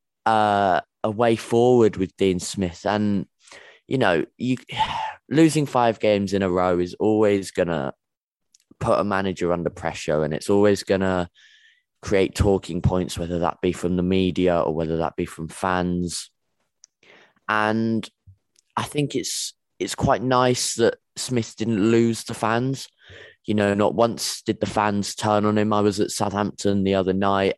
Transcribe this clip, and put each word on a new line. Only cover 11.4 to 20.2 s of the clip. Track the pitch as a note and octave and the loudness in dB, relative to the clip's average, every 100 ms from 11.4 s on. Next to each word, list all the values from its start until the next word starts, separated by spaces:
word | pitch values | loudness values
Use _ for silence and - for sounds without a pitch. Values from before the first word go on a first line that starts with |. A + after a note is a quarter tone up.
| - _ _ _ _ _ | -20 _ _ _ _ _
create | - G2 F#2+ | -2 0 0
talking | - G#2 F#2+ - E2+ | 0 0 0 -2 -4
points, | - F2+ F2+ - | 0 0 -2 -6
whether | E2+ F2 | -6 -2
that | E2+ - | -2 0
be | F#2 | -2
from | E2+ F2+ F2+ | -2 -2 -2
the | |
media | F2+ F#2+ F#2 F#2 F2+ E2+ | 0 2 0 0 2 2
or | - | 0
whether | D#2 D#2+ D#2+ | -2 -4 -2
that | D#2+ - | -4 -4
be | |
from | E2 - D#2+ | -8 -8 -12
fans. | - F#2+ F2+ F2+ F2 F2 - - _ _ _ _ _ _ _ _ - _ _ - | -6 -2 -2 -2 -2 -4 -8 -14 _ _ _ _ _ _ _ _ -20 _ _ -2
And | G#2+ G#2+ A2 A2+ A2+ - _ - - _ _ _ - | 0 2 0 0 -2 -6 _ -20 -20 _ _ _ -8
I | |
think | A2 D3+ C#3+ | -4 -4 -4
it's, | B2 - - - - _ _ | -4 -6 -8 -10 -14 _ _
it's | F#2+ | -8
quite | - C3 A2 | -2 0 2